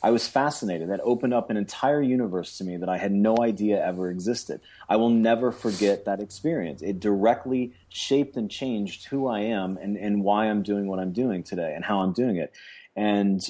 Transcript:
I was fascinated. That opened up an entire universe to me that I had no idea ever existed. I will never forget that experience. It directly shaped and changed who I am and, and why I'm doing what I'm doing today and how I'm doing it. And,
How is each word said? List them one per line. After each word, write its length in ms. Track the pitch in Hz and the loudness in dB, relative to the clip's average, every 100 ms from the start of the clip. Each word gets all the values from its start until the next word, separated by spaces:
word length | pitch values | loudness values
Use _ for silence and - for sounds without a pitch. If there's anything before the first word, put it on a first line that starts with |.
I 80 | 110 | 2
was 160 | 117 - | 2 2
fascinated. 640 | 135 147 - 104 85 82 | 0 0 -2 -4 -4 -4
That 100 | 98 | -2
opened 300 | 117 120 127 | 0 0 2
up 160 | 120 - | 0 0
an 80 | 107 | -2
entire 440 | 98 - 131 147 | -4 -2 0 2
universe 560 | 135 127 110 90 85 - | 2 0 0 -4 -6 -8
to 80 | 92 | -8
me 100 | 87 | -4
that 120 | 92 | -4
I 80 | 90 | -2
had 160 | 98 | 0
no 240 | 101 110 113 | 2 4 4
idea 440 | 117 101 104 101 82 | 2 2 2 2 0
ever 240 | 90 90 | -2 -4
existed. 500 | 90 95 117 - 67 - - - | -2 -2 -4 -6 -10 -14 -10 0
I 80 | 110 | 2
will 120 | 117 | 4
never 420 | 117 113 117 127 | 4 4 4 0
forget 520 | - 113 92 101 98 | -2 -2 2 2 2
that 160 | 101 98 | 0 -4
experience. 600 | 104 - 156 156 85 67 | -4 -6 -4 -2 -4 -6
It 180 | 85 92 | -6 -2
directly 720 | 104 101 110 123 127 127 123 - - | 0 4 4 2 0 -2 -2 -8 -16
shaped 480 | - - 139 139 123 | -8 0 2 2 -4
and 160 | 104 | -6
changed 540 | - 131 110 98 - - | -6 -4 -2 -4 -8 -6
who 220 | 139 131 | -2 -2
I 120 | 107 | 0
am 360 | 107 104 92 95 | 0 -2 -2 -4
and, 180 | 101 101 | -4 -4
and 260 | 104 104 | 0 2
why 260 | 95 104 110 | 2 2 2
I'm 160 | 104 | 0
doing 240 | 98 101 98 | 0 -2 -2
what 120 | 92 | -2
I'm 140 | 92 | -4
doing 300 | 92 127 90 | -2 -2 -2
today 300 | - 90 82 76 | -4 -4 -4 -4
and 100 | 95 | -2
how 140 | 101 | 0
I'm 100 | 92 | 0
doing 240 | 90 123 90 | 0 0 0
it. 160 | 73 - - - - 95 | -4 -10 -20 -20 -10 -2
And, 520 | 107 101 98 95 | 2 4 4 0